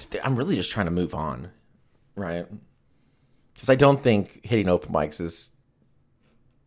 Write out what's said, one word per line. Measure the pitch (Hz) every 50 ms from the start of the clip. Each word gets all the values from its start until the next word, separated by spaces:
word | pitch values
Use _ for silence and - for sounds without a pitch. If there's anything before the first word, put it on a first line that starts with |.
| - - - 101 -
I'm | - 135
really | 117 131 180 185
just | 104 90 -
trying | - 110 98
to | 82 85
move | 87 90 78 -
on, | 76 78 78 67 62 71 90 - _ _ _ _ _ _ _ _ _ _ _ _
right? | 98 101 87 85 87 87 - 104 104 - _ _ _ _ _ _ _ _ _ _ _ _ _ _ _ _ _ _
'Cause | - - -
I | 131
don't | 123 143 139 143 135
think | - 131 113 101 95 - - - -
hitting | - 120 113 101 92
open | 90 87 - - 87
mics | 82 76 76 - -
is, | 87 85 82 - - - _ _ _ _ _ _ _ _ _ _ _ _ _ _ _ _ _ _ _ _ _ _ _